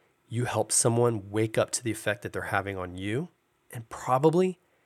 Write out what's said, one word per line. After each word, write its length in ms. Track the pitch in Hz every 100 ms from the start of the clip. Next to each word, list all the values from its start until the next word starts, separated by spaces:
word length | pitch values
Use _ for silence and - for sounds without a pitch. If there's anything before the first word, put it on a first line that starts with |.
| _ _ -
you 180 | 113 120
help 260 | 110 110
someone 580 | - 123 117 120 113 98
wake 280 | 107 110 117
up 140 | 107
to 120 | -
the 80 | 117
effect 300 | 104 - 101
that 100 | -
they're 100 | 95
having 340 | 92 101 98 95
on 180 | 90 90
you 340 | 101 117 175 _ _ _ _
and 160 | 123 113
probably 720 | - - 127 156 165 185 180 _ _